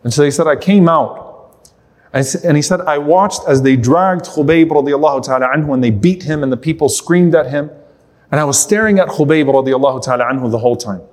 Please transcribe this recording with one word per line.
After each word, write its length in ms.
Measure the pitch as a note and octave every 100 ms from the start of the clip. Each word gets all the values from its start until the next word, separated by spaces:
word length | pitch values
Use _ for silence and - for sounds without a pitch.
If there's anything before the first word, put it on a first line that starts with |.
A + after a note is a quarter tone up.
And 100 | B2
so 80 | A#2+
he 80 | D3
said, 160 | C#3 D#3+
"I 80 |
came 340 | C#3+ - G3+ E3+
out." 260 | D#3+ A#2 - - - - _ _ _ _ _ _
And 80 | C3
s-, 240 | C3+ F3+
and 100 | F3 D3
he 60 |
said, 180 | D3 F3+
"I 160 | E3 D3
watched 420 | D3 F3+ G3+ - F3
as 140 | C3+
they 120 | C3+
dragged 520 | C3 A#2 D#3+ F#3+ F3+ -
Khubayb 420 | - D3 E3 D#3+
radiallahu 520 | D3 C#3 C#3+ D3+ C3+
ta'ala 240 | B2+ C3 B2+ D3
anhu 180 | D3
and 80 | C3
they 80 | B2
beat 320 | G#2 F3 F#3
him 220 | C#3+ D3+
and 80 | C#3
the 40 | B2 D#3+
people 200 | D#3 C#3
screamed 460 | - - F3 F3
at 140 | D#3+ C3
him. 220 | C#3+ D3+ - _ _ _ _ _
And 100 | D3
I 40 |
was 120 | D3 C3+
staring 440 | - G#3 A3 G3
at 80 | E3
Khubayb 380 | - D3+ D#3+ C#3
radiallahu 540 | C3+ C3 C3 C#3 C3
ta'ala 240 | C3 B2 A#2+
anhu 160 | C3+ B2
the 100 | A2+
whole 180 | A#2+ A#2
time." 240 | A2 F#2+ D#2+